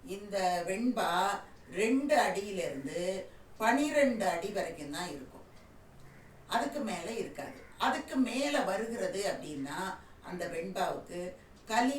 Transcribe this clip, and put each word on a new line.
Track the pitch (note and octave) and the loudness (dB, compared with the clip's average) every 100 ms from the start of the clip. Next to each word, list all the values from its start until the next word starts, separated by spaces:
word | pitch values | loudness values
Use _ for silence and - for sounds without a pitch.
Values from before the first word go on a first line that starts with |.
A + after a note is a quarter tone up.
| - G3 | -10 -10
இந்த | G3+ G3 F#3 F3 E3+ | -4 0 2 2 0
வெண்பா | G3 B3 A3 F3+ F3+ G3 G3+ - - - E3 | 0 2 2 2 4 2 0 -6 -18 -8 0
ரெண்டு | A3+ C4+ D4 D4 | 4 4 6 6
அடியிலிருந்து | - F#3+ G#3 F#3+ D#3 C3+ - E3+ F3+ F#3+ - - - - | 6 2 -2 -2 -4 -4 -4 -2 -2 -2 -6 -14 -16 -2
பனிரெண்டு | A3 C4 D4 D4 C4+ A3 F#3 | 2 4 4 6 4 4 2
அடி | E3+ G3 F3+ | 0 0 -2
வரைக்கும் | - D3+ C#3+ D#3+ | -4 -4 -8 -6
தான் | F3+ | -6
இருக்கும், | C#3+ - - - - - - - - - - - - - | -8 -12 -16 -20 -20 -20 -20 -20 -20 -20 -20 -20 -20 -2
அதுக்கு | - - - A3 | 0 0 -2 -4
மேல | - G#3 A3+ | -4 -4 -4
இருக்காது. | - - C#3 - - - B3 | -6 -8 -12 -12 -16 -2 0
அதுக்கு | D4 - C4 A#3 | 0 0 2 2
மேல | A#3+ C#4+ - F#3 | 2 2 2 2
வருகிறது | G3+ A3+ A3+ F#3 F#3 G3+ | 0 -2 -2 -2 0 0
அப்படின்னா | - D#3 D3 C3+ F3 F#3+ - - - - | -2 -4 -6 -4 -4 -4 -6 -12 -18 -10
அந்த | F3 E3+ | -6 -4
வெண்பாவுக்கு | E3 F#3 F#3+ F3 C#3 - F3 F3+ - - - - | -4 -4 0 0 -2 -6 -8 -6 -8 -16 -16 0
கலி | A3 B3+ | 4 4